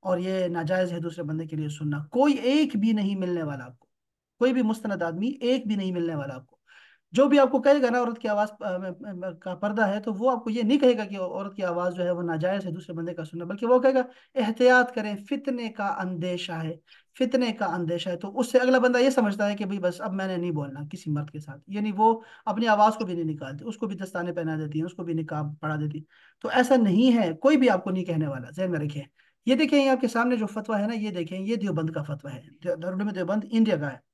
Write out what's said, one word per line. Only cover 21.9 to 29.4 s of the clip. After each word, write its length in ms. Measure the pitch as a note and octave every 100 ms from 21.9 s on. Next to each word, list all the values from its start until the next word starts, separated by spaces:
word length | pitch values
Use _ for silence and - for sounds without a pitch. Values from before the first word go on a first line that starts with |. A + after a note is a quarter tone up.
वो 320 | F#3+ A3 A3+ - - -
अपनी 180 | G#3 A#3
आवाज़ 320 | G#3 G#3+ A3
को 80 | G3+
भी 80 |
नहीं 120 | E3+ D#3+
निकालती, 400 | D3+ C3+ C#3+ A3+
उसको 220 | A3 A3
भी 80 | F#3+
दस्ताने 360 | F#3+ F3+ F3
पहना 260 | F3 D#3+ D#3
देती 220 | D#3 D3
हैं, 60 | E3+
उसको 180 | F3
भी 100 | E3+
निकाब 440 | D#3+ D#3 D3+ D3 D3
पड़ा 140 | D#3 D3+
देती 220 | D3+ D3+
हैं। 80 | D#3 _ _ _
तो 100 | -
ऐसा 240 | A#3+ B3+ C4
नहीं 360 | G#3+ F#3 B3+
है, 220 | A#3 F3+
कोई 240 | D#3 C4+ D4+
भी 100 | B3+
आपको 220 | F#3+ F#3+
नहीं 160 | F#3 F3+
कहने 220 | D#3+ D3+
वाला, 220 | C3 B2
जहन 220 | - F#3
में 80 | E3
रखें। 220 | D3 D3 - _ _ _